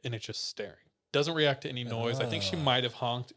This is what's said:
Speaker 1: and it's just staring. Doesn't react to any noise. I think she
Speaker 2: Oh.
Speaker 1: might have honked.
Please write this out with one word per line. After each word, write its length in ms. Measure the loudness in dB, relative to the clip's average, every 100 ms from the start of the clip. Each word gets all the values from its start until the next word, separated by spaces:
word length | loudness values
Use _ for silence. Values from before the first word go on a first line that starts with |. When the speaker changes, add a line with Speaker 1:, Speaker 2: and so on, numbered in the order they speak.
Speaker 1:
and 120 | -6 -6
it's 100 | -6
just 200 | -8 -8
staring. 300 | -6 -8 -10 _ _ _
Doesn't 240 | 2 2 4
react 260 | 4 4
to 80 | -2
any 140 | -6
noise. 360 | -4 -2 0 0
I 60 | 0
think 140 | -2
she 140 | -2 0
Speaker 2:
Oh. 40 |
Speaker 1:
might 240 | 2 4
have 100 | 2 -2
honked. 380 | -2 -2 -6